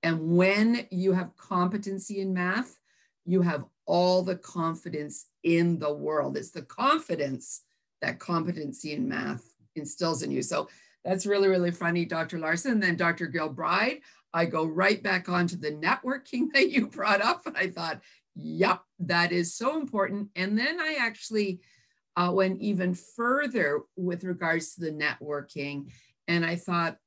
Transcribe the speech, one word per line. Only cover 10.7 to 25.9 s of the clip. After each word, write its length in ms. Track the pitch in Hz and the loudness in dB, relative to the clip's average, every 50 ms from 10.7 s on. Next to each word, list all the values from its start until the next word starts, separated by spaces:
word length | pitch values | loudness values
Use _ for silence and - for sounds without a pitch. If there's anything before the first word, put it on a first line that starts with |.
| - - - _ _ _ _ | -10 -20 -20 _ _ _ _
that's 220 | - 190 190 - | -2 -2 -2 0
really, 220 | 208 202 202 196 196 | 0 2 4 4 4
really 220 | 190 180 175 175 | 4 4 2 0
funny, 340 | 170 170 175 170 170 175 170 | -2 0 -2 0 2 2 0
Doctor 340 | 165 170 160 160 - - 165 | 0 -2 -4 -4 -4 -4 -6
Larson. 340 | 160 156 160 175 - 269 240 | -2 -2 -2 0 0 0 0
And 100 | 214 202 | 2 2
then 140 | 180 170 | 2 2
Doctor 320 | 170 180 170 170 170 175 151 | 2 2 2 2 0 -4 -4
Gilbride, 720 | 127 165 156 156 139 123 160 160 175 190 214 247 302 302 - - - _ _ _ - | -2 -2 -2 -2 -4 -4 -2 0 2 2 2 0 -2 -4 -10 -20 -20 _ _ _ 0
I 140 | 170 170 | 0 0
go 180 | 170 165 160 160 | 0 0 0 -2
right 380 | 160 156 170 190 196 220 202 - | 0 0 2 4 4 4 2 0
back 260 | 202 190 185 180 - | 0 0 0 0 0
onto 280 | 180 180 175 170 175 | 0 2 2 0 0
the 160 | 170 147 151 151 | -4 -6 -6 -6
networking 800 | 151 156 180 233 - - 254 269 269 - - - 247 269 - | -2 0 0 0 0 -2 -4 -4 -4 -6 -6 -2 -2 -2 2
<laughs> 40 | - | 4
that 160 | - - - | 4 4 4
you 160 | - 285 214 | 4 2 0
brought 340 | - - 311 - 214 202 196 | 0 -4 -4 0 2 2 4
up. 260 | 202 233 349 - - | 4 2 0 0 -4
And 100 | 339 - | -8 -4
I 120 | - 185 190 | -2 -2 -2
thought, 320 | 180 175 165 165 156 117 _ - - _ _ _ _ | -2 -6 -6 -6 -6 -8 _ -20 -20 _ _ _ _
yep, 460 | - 147 156 156 160 190 247 247 - - _ _ _ | -12 -10 -8 0 2 2 2 2 0 -2 _ _ _
that 320 | 175 - - 170 175 170 175 | -4 0 2 4 4 4 2
is 220 | 175 170 170 - | 2 0 0 -2
so 240 | - 226 262 302 320 | -2 -2 0 0 0
important. 520 | 302 - - 208 196 185 196 202 208 - _ | -4 -2 0 0 0 0 0 -6 -6 -8 _
And 240 | 180 185 196 208 220 | -4 -2 0 2 2
then 220 | 240 285 330 349 | 0 0 -2 -2
I 160 | 320 311 311 285 | -2 -2 -2 -2
actually, 600 | 247 233 220 - - - 220 214 208 196 185 180 _ _ _ _ _ _ _ _ _ _ _ | -2 -2 -4 -6 -12 -4 0 0 0 0 -2 -6 _ _ _ _ _ _ _ _ _ _ _
uh, 140 | 175 180 180 175 | 0 0 2 4
went 280 | 196 190 190 190 190 | 4 4 4 2 0
even 340 | - 208 202 180 185 180 180 | -2 -2 0 0 0 0 -2
further 880 | - - - - - 233 240 254 277 294 277 - 233 170 147 143 147 - _ _ | -2 -6 -16 -8 -4 0 0 0 0 0 -2 0 0 0 2 0 -2 -4 _ _
with 280 | - 185 180 175 175 180 | -6 -4 -4 -4 -4 -6
regards 500 | 185 180 175 180 165 165 170 160 - - | -6 -6 -4 -2 0 0 0 -2 -4 -10
to 60 | - | -6
the 100 | 170 160 | -6 -6
networking. 1000 | 156 151 151 151 147 - 139 147 147 143 143 - - 151 143 143 143 143 139 135 | -4 -2 -2 -2 -4 -4 -8 -6 -6 -6 -6 -8 -10 -8 -8 -6 -6 -8 -10 -12